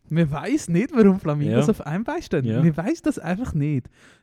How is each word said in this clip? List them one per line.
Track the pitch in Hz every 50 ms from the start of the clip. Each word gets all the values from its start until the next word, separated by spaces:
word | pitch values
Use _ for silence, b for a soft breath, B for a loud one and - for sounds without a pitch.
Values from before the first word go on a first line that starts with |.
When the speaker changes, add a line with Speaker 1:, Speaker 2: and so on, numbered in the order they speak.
| _ -
Speaker 1:
man | 151 170 170 139
weiss | 151 143 156 202 277 294 -
nicht, | - 165 175 240 311 330
warum | 233 214 196 185 202
Flamingos | - 160 147 147 147 - 110 - 147
Speaker 2:
Ja. | 190
Speaker 1:
auf | 208 -
einem | - - 156 190 233
Bein | - 302 359
stehen. | - - - 147 123
Speaker 2:
Ja. | 113 110 120
Speaker 1:
Man | 160 170 147
weiss | 165 165 240 339 - -
das | 311 - -
einfach | - 165 180 196 254 - -
nicht. | 151 143 151 147 127 - - B B B B B B